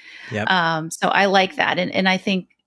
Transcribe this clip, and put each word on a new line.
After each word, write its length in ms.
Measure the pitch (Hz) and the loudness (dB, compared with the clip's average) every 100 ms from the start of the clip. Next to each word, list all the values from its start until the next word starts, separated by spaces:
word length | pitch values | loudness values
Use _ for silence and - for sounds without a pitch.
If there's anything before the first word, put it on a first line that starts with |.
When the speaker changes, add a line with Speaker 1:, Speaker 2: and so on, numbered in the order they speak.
| - - - | -20 -20 -8
Speaker 1:
Yep. 160 | 110 107 | -6 -2
Speaker 2:
Um, 400 | 185 165 165 160 | 0 0 0 -4
so 180 | - 196 | -4 0
I 180 | - 196 | 2 4
like 300 | 190 190 - | 4 2 0
that. 220 | - 165 | -2 0
And, 140 | 180 | -2
and 160 | - 190 | 0 0
I 80 | 185 | 0
think 320 | 214 190 - _ | 0 -2 -4 _